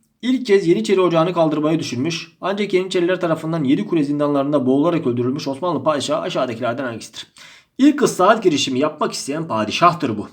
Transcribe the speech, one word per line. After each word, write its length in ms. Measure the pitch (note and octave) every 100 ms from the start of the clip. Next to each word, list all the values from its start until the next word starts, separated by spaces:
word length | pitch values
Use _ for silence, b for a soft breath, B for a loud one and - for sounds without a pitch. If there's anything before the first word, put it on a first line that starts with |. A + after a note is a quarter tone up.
| _ _
ilk 240 | A#3 B3 -
kez 220 | G3 E3+
Yeniçeri 320 | G3 G#3+ F#3+
Ocağı'nı 320 | F3+ E3 E3
kaldırmayı 460 | F3 D#3+ D3+ D3+ D#3+
düşünmüş. 540 | - A#2+ D3 E3 - -
Ancak 320 | F3 G3+ G#3
Yeniçeriler 480 | F3+ F#3 F#3 F3 F#3
tarafından 440 | E3+ D#3+ D#3+ E3
Yedikule 400 | C3+ D3+ G3+ E3+
zindanlarında 640 | C#3 D3 D3 C#3+ C#3 D3 B2+
boğularak 400 | C3+ D#3+ E3 C3
öldürülmüş 420 | A#2+ B2 D3 D3
Osmanlı 360 | C3+ F3 D3
padişahı 360 | D#3 D3 B2+ D#3
aşağıdakilerden 640 | F3+ E3+ B2+ A2+ A#2+ B2
hangisidir? 420 | C3 A2+ - - - B B B B -
İlk 240 | C#4 D4
ıslahat 400 | G3+ - F#3 A3+
girişimi 360 | F#3 C#3+ - B2+
yapmak 340 | D3+ - G#3+
isteyen 360 | - - D3+ D#3+
padişahtır 720 | A2 G#2 - F3 E3 C#3 G#2
bu. 100 | F#2+